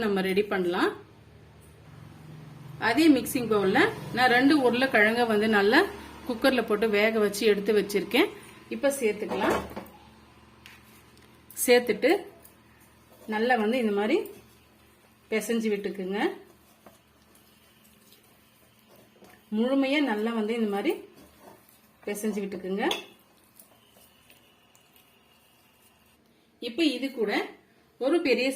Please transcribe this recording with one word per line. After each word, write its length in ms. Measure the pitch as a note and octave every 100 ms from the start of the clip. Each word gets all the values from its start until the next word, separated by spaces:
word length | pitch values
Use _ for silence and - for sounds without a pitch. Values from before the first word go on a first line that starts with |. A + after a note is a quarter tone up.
நம்ம 180 | A3 G3 F#3+
ரெடி 160 | F#3+ G#3
பண்ணலாம். 380 | G3 F3 F#3 F4+ - - - - - - - - - - - - - - - - - - - A3
அதே 200 | B3 E4 C4
மிக்சிங் 340 | A3+ B3+ A3
பவுல்ல 300 | G#3 F#3+ A#3+ A4+ - - A3+
நான் 140 | B3 A#3+
ரெண்டு 200 | C#4 D4+ B3
உருளைக்கிழங்க 580 | A#3+ - - G#3+ A#3+ A#3
வந்து 180 | G#3 A3 G#3
நல்லா 240 | G3+ C#4 G4 - - - -
குக்கர்ல 360 | A3+ C4+ B3+ -
போட்டு 180 | G#3 A3+ G3+
வேக 200 | A3 A3+ G#3
வச்சு 160 | G3+ A3+
எடுத்து 220 | G3 G3+ G#3
வச்சிருக்கேன். 500 | F3+ G3 F3 B3 G4+ - - - - A3+
இப்ப 180 | C#4 C#4
சேர்த்துக்கலாம். 580 | A3 F#3+ F#3 G3 C4 A4 - - - - - - - - - - - - - - - - - - - - -
சேர்த்துட்டு 440 | A#3+ A#3+ G3+ B3+ G4+ - - - - _ - - _ _ - -
நல்லா 200 | G#3+ A#3+ A#3+
வந்து 160 | G#3+ B3+
இந்த 100 | A3 G3+
மாதிரி 200 | G#3+ F#4 - - - _ _ _ _ _ _ _ -
பிசைஞ்சு 380 | A3 A3 A3+ A3
விட்டுக்குங்க. 460 | G3 G3 F#3+ F#3 G#3 E4+ - - _ _ _ - - _ _ _ _ _ _ _ _ _ _ _ - _ _ _ _ _ _ _ - - _ - - - G#3+
முழுமையா 440 | B3 C#4 C4 D4+ C4+
நல்லா 220 | G#3+ A3+ A#3
வந்து 140 | G#3 A#3
இந்த 100 | G#3
மாதிரி 180 | G3 C#4 A4 - - - _ - - _ - _ _
பிசைஞ்சு 340 | - G3+ G#3+ G3+
விட்டுக்குங்க. 400 | G3 F#3+ F#3 G3 C#4+ - - - _ _ _ - - _ _ _ - _ _ _ _ _ _ _ _ _ _ _ _ _ _ _ _ _ _ _ _ _ _ _ _ _ A#3+
இப்ப 120 | A#3 D#4 B3
இது 120 | C4+ B3
கூட 140 | G3+ C4+ G#4 - _ _ _ - B3+
ஒரு 100 | E4+ D4
பெரிய 200 | A3+ C4